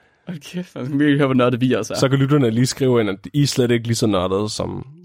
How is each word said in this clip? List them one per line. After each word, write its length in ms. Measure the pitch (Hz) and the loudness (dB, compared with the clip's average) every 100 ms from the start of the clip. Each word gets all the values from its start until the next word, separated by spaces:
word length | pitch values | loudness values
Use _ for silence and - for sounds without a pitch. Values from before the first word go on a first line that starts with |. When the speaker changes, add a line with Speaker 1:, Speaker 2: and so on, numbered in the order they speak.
| _ _ - | _ _ -16
Speaker 1:
Hold 120 | 175 | -16
kæft, 360 | - 180 180 - | -12 -12 -12 -10
man 100 | 127 | -4
skal 140 | 139 | 0
virkelig 180 | 147 143 | 2 2
høre, 100 | 139 | 2
hvor 80 | 127 | 2
nørdet 260 | 123 123 | 2 2
vi 120 | 127 | 0
også 200 | 110 107 | 0 -4
er. 40 | - | -2
Speaker 2:
Så 120 | 135 | 2
kan 100 | 139 | 2
lytterne 300 | 135 147 120 | 2 4 2
lige 160 | 113 131 | 2 0
skrive 340 | - 131 120 | 0 2 2
ind, 80 | 104 | 0
at 180 | 98 - | -4 -4
I 100 | 147 | 0
er 40 | 135 | 0
slet 240 | - 120 | 2 0
ikke 160 | 120 117 | 0 0
lige 80 | 113 | 0
så 120 | 113 | 0
nørdede, 420 | 95 92 95 107 | 0 0 -2 -2
som 360 | - 90 95 131 156 | -6 -8 -8 -12 -18